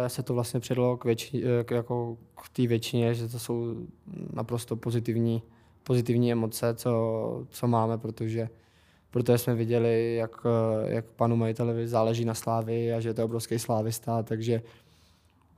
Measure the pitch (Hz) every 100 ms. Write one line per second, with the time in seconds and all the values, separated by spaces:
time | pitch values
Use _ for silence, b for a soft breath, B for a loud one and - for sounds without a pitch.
0 | 123 - 127 120 117 127 - 123 123 123
1 | 120 117 - 123 123 120 120 120 117 120
2 | 120 117 - - - - 120 117 - 120
3 | 117 117 117 120 113 120 117 113 117 -
4 | - - - 117 113 120 - 113 120 117
5 | 113 113 117 113 - b b b - 127
6 | 120 120 120 117 110 - 120 113 127 113
7 | 113 110 117 120 131 - 120 117 113 113
8 | 113 110 113 113 113 b b b b b
9 | b 123 123 120 127 117 113 120 117 113
10 | 117 117 113 - 120 117 113 110 110 113
11 | 110 - 117 117 113 110 117 117 117 117
12 | 113 113 113 110 - 113 110 117 117 117
13 | 113 110 113 113 - 113 - 113 110 113
14 | - 117 110 110 113 117 117 B B B
15 | B B B B _